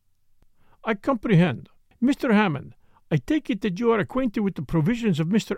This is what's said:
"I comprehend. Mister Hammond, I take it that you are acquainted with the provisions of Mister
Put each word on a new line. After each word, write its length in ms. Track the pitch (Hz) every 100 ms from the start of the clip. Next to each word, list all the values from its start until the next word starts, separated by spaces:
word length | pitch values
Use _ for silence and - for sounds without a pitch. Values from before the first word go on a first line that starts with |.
| _ _ _ _ _ _ _ _
"I 100 | 220
comprehend. 760 | 220 - 262 254 170 175 110 - _ _ _
Mister 320 | 240 - 269
Hammond, 440 | 208 202 135 - - _ _ _
I 80 | 151
take 320 | - 302 -
it 120 | 226
that 180 | 214 175
you 120 | 233
are 80 | 226
acquainted 420 | 165 254 262 233
with 120 | 196
the 80 | -
provisions 580 | 139 165 156 240 226 151
of 100 | 165
Mister 280 | 220 -